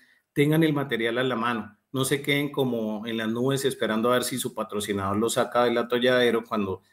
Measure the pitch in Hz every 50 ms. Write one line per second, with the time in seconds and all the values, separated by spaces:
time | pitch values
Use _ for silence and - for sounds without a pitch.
0 | _ _ _ _ _ _ - - 143 147 156 160 165 156 151 143 135 - 117 110
1 | 113 117 117 123 131 131 123 113 113 123 120 113 104 101 - _ _ _ - 131
2 | 131 131 151 139 143 147 143 143 143 143 143 143 139 123 120 117 110 107 107 104
3 | 110 117 113 113 113 107 113 120 123 135 139 135 - 131 - - 117 107 110 113
4 | 113 123 123 123 113 - 135 123 - 123 - - 107 - - 104 101 - 101 98
5 | 98 95 101 104 113 117 - 127 117 - - 120 123 120 117 120 117 117 123 123
6 | 120 127 127 123 123 120 110 113 113 - 117 110 101 95 92 - _ _